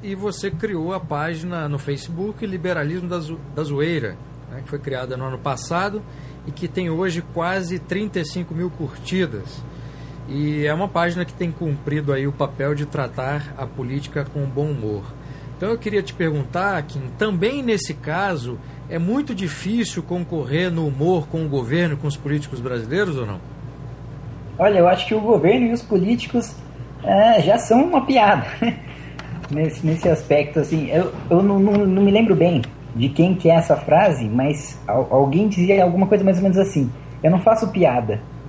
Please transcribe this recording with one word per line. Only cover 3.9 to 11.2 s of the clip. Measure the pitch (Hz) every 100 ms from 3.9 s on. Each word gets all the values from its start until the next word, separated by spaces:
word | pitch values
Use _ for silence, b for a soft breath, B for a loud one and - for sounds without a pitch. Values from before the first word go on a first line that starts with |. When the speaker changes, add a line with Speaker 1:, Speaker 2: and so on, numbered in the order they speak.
| 165 110 90 - - -
Speaker 1:
né, | 123
que | 131
foi | 143
criada | - 131 127 127
no | 131
ano | 127
passado | 139 127 - 170 196 208 - B B B B
e |
que | 135 170
tem | - 180
hoje | 160 190 165 -
quase | 170 170 190 175 180
trinta | - 185 208 196
e | 151
cinco | 185 175
mil | 165 175
curtidas. | - 123 - - 185 175 107 - - - B B B B B -
E | 139 147 151 147
é | 156
uma | 196
página | 170 170 175